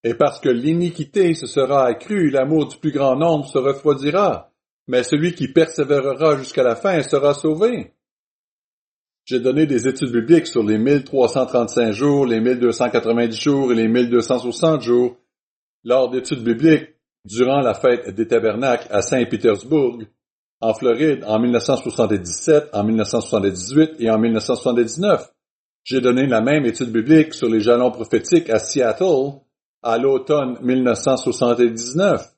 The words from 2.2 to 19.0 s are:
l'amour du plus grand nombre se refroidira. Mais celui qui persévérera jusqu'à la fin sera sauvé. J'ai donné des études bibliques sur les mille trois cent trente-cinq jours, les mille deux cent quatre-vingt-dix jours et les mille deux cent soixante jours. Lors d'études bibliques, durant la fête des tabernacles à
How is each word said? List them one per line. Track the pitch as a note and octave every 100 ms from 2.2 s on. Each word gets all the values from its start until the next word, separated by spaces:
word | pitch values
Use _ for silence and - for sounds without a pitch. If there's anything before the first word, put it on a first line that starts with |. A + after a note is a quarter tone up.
| D#3
l'amour | C3+ C3 D#3+ C#3+
du | -
plus | D3+
grand | D3 C3+ C3
nombre | E3 D#3 C#3
se | C#3+
refroidira. | C3+ C3+ D3+ C#3 C#3+ F3 G3 A2+ - _ _ _ -
Mais | B2+
celui | A#2+ D3 E3+
qui | E3+ C3+
persévérera | - D#3+ - C3+ C#3+ C3+ C3 D#3 C#3+
jusqu'à | B2+ -
la | B2 A2+
fin | G3 E3+
sera | - C#3+ C#3+
sauvé. | C#3+ D#3+ D#3 A3 A3+ - _ _ _ _ _ _ _ _ _ _ _ _ _ -
J'ai | B2+
donné | B2 C3 D#3
des | B2+ B2
études | C3 C3+
bibliques | A#2 A#2 E3 -
sur | B2
les | G#2+ G#2+
mille | A#2+ C#3+ C#3
trois | C#3 A#2+
cent | C3+ B2+
trente-cinq | B2+ A#2 - A2+
jours, | G2+ C#3+ C#3+ C3
les | A2+
mille | A#2 B2+
deux | A#2+
cent | A2 B2
quatre-vingt-dix | A#2+ A2+ A#2 A#2 G#2+
jours | C#3+ C#3 C3+
et | A2+
les | A2
mille | A#2+ A#2+
deux | A#2+
cent | A2 B2+
soixante | A#2+ A2+ E3 D3+
jours. | A2+ B2 B2 - _ _ _ _ _ _ A#2
Lors | B2+ B2+
d'études | B2+ B2+ C#3+
bibliques, | A#2 A2+ D#3+ D3+ - _ _ _
durant | G2+ G#2+ B2 C#3
la | B2+
fête | G2+ C3 A#2+ G#2
des | G2+ A2
tabernacles | A#2 A2 G#2+ C3+ A#2+ -
à | G#2